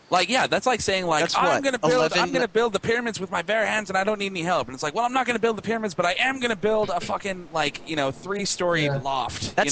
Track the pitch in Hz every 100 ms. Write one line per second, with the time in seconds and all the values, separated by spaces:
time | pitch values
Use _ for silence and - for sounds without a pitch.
0 | - 175 180 254 143 160 254 233 - 190
1 | 180 180 170 208 254 254 277 247 156 165
2 | 160 - 175 254 233 214 233 196 - 233
3 | 233 185 185 180 170 220 202 214 208 190
4 | 196 214 196 190 165 170 123 131 151 165
5 | 240 262 240 233 226 214 196 226 214 170
6 | 175 185 254 269 247 214 208 214 208 175
7 | - 196 196 185 170 160 147 - - 156
8 | 135 131 185 202 196 - 180 170 147 139
9 | 135 135 120 - - - 220